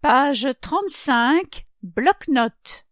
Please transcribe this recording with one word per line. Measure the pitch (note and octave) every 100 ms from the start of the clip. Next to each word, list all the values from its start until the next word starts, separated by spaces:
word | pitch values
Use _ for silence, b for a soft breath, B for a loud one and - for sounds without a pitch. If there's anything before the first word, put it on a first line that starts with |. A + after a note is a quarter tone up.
| -
Page | B3 C#4+ C4 C4 B3
trente-cinq, | - E4+ G4+ - - A#3+ A#3+ D#4+ F#4 - - _
bloc-notes. | F3+ - C#4+ - - C4 A#3 _ - - _